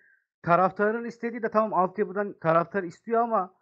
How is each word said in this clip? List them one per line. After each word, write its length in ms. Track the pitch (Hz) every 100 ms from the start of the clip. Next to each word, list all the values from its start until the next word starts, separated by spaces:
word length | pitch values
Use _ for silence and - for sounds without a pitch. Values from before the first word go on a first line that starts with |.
| _ _ _ _
taraftarın 600 | 165 170 185 - 208 233 233
istediği 340 | - 233 233
de 80 | 220
tamam 240 | 214 220
altyapıdan 600 | 170 185 190 185 190 208 -
taraftar 400 | 165 165 170 202
istiyor 400 | 170 - - 226
ama 320 | 233 214 185 _